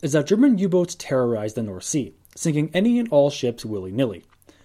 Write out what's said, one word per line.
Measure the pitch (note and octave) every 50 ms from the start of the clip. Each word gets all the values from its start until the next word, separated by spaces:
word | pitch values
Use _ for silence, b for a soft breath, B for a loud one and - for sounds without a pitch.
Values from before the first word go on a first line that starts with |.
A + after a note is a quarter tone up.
is | - C#3+ C#3+
that | D#3 C#3
German | - G3 A3 C#4 C#4+ A#3
U-boats | F3+ G3 F#3 F3 F3+ F3 E3+ -
terrorized | - - - C#3 B2+ B2 A#2+ A#2 G#2+ G#2+ G#2+ -
the | A#2+ A2+
North | G#2 F#2 F2+ -
Sea, | - - D3 A#2 - - _ _ - _
sinking | - - E3+ D3 D3+ D3 - -
any | F3+ G3+ A#3+ A#3+ A#3+
and | A3+ A3+
all | D3+ C#3+ C#3 C#3+
ships | C#3+ - - A#2+ A2+ - -
willy-nilly. | A2 G#2+ G2 F#2 F#2+ G2 B2 C#3 A2+ F#2+ E2+ - _ _ _ _ b b b b